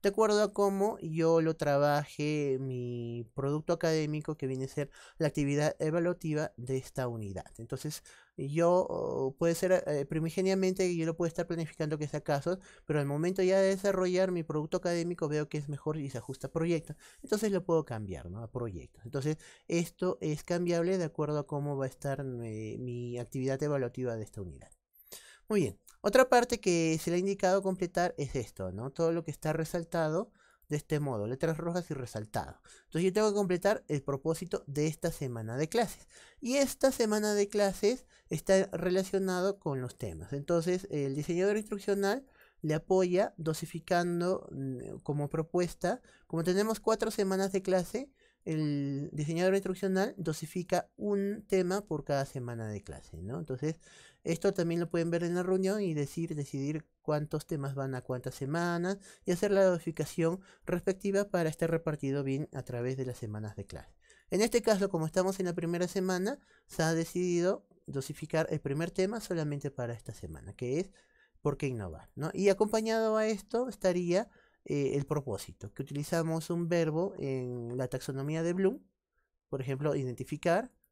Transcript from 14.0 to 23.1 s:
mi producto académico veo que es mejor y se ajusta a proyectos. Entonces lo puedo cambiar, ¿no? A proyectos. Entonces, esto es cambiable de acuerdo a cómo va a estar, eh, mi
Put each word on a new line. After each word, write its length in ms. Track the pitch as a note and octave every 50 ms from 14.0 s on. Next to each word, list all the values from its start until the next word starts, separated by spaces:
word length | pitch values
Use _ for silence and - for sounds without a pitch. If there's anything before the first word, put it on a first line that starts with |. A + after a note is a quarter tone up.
| F#3 F3+ F3+ F3+ F#3+ F#3
mi 120 | F3+ F3 D#3+
producto 340 | - D3+ D3+ D#3 E3 - F3
académico 500 | - F3 E3+ E3+ E3+ F3 F3+ - E3+ D3
veo 220 | D3+ D3+ D3+ D3+
que 100 | - D3+
es 100 | D3 C#3+
mejor 280 | D3+ C#3 - D#3 D3+ D#3
y 120 | C#3 C#3
se 100 | - B2
ajusta 280 | - - C3 - - C3
a 40 |
proyectos. 460 | - D#3+ D#3+ E3+ E3+ D#3+ D#3 - D3+ - - - - - -
Entonces 280 | - G#3+ G#3 A3 G#3+
lo 120 | G3 F3+ F3+
puedo 200 | - E3+ D#3+ D#3
cambiar, 440 | - B2 A2 G#2+ G2 - - B2 F2
¿no? 140 | F2 G2+ A2+
A 80 | G#2+
proyectos. 520 | - B2+ A#2+ A2+ F#2+ E2 - - _ - -
Entonces, 320 | C3 D3 C#3 C3 D3+ D#3 D3+ - - - - _ -
esto 520 | E3 E3+ E3 - - - - F#3 - -
es 220 | - D#3 D3+ D3+ -
cambiable 560 | - F3 F3+ F3+ F3 F3 E3+ E3 F3+ F#3+ F#3+
de 40 | E3+
acuerdo 360 | D#3 - - D3+ C#3+ D3+ D3
a 80 | D3 -
cómo 300 | D3+ D3 C#3+ D3 C#3+ C3+
va 80 | C3+
a 40 | C3
estar, 340 | - - - C#3+ C#3 C3+ C#3 C3+ B2+ A#2+ A#2
eh, 340 | A2+ A2 G#2+ A2 G#2+ - -
mi 380 | B2+ B2+ A#2+ A#2+ A#2+ A#2+